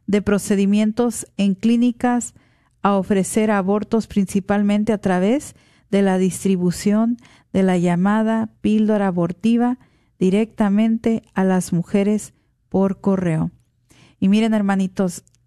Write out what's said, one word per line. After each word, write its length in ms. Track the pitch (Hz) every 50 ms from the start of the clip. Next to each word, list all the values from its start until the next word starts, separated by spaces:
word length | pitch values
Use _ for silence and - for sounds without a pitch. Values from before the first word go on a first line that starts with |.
| _
de 160 | - 196 208 196
procedimientos 1040 | 202 202 196 - - 214 196 202 196 202 208 214 214 214 - 240 240 226 - - - _
en 180 | - 196 196 190
clínicas 800 | - - 226 233 233 240 247 233 - - 247 240 240 233 - - - _ _ _ _ _ _ _ _
a 160 | - 202 202
ofrecer 540 | 196 185 - 214 190 180 - - 226 214 214
abortos 560 | 214 202 185 190 202 208 - - - 226 208
principalmente 880 | - - 208 196 - - 202 185 - 202 208 208 202 208 208 214 226 220
a 40 | 202
través 560 | - 196 180 180 185 202 247 294 - - - _ _ _ _ _ _ _
de 100 | - 202
la 160 | 202 196 185
distribución 1040 | 185 190 185 165 - - 196 190 180 180 180 170 - - 208 208 214 226 233 240 - - - - _ _ _ -
de 100 | 190 190
la 140 | 190 185
llamada 800 | 180 170 180 175 175 185 202 208 220 220 220 226 226 220 220 - _ -
píldora 460 | 202 214 220 214 208 220 208 202 196
abortiva 680 | 180 180 170 170 180 - - 226 233 233 240 247 254 - _ _ _ _ _ _ _ _
directamente 1040 | 185 185 180 208 226 214 - - 220 202 196 208 226 226 226 226 - 233 226 220 - _ _
a 100 | - 190
las 300 | 190 185 180 175 - 185
mujeres 580 | 170 170 - - 202 196 208 214 208 - - - _ _ _ _ _ _ _
por 320 | - 185 196 196 190 - -
correo. 480 | 196 196 190 180 175 156 156 170 175 - _ _ _ _ _ _ _ _ _ - _ _ _
Y 100 | 196 190
miren, 260 | 202 214 226 226 220
hermanitos, 680 | 214 202 196 196 190 190 185 190 - 196 180 175 - - _ _ _ _